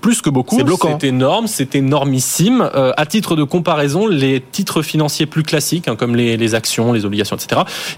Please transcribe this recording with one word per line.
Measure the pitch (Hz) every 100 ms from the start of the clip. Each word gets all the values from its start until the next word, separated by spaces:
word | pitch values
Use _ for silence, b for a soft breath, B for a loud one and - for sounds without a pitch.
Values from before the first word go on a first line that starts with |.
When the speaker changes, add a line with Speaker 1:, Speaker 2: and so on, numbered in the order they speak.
Speaker 1:
plus | 220 226
que | 160
beaucoup. | 135 123 220
Speaker 2:
C'est | 135
bloquant. | 175 170 151
Speaker 1:
C'est | 135
énorme, | 127 131 196 220
c'est | - 131
énormissime. | 139 135 147 143 131 - - 185 254 180 139
Euh, | 131 127
à | 151
titre | 220 - 160
de |
comparaison, | 143 180 165 151 143 160 220
les | 156 135 131
titres | 131 - 190 165
financiers | 151 156 151 - 151
plus | 160
classiques, | 151 151 - 165 151
hein, | 110
comme | 120 120
les, | 120 113
les | 117
actions, | 113 - - 117
les | 117 101
obligations, | 104 98 101
et |
cetera, | - 123 196 B B